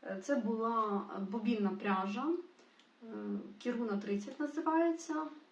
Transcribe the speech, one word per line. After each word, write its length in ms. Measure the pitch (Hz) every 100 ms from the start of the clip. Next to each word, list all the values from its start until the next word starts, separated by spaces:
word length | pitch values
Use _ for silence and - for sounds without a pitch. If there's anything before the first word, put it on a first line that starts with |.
Е, 180 | - 190
це 140 | - 233
була 640 | 208 226 226 226 214 202 - 185 196
бобінна 380 | 226 220 220 202
пряжа, 600 | 180 202 190 196 208 285 349 - - - - - _
е, 40 | 226 214 208 202 - -
Кіруна 380 | 247 233 233 202
тридцять 440 | 208 202 - -
називається 760 | 294 294 330 320 339 330 - 311 302 - -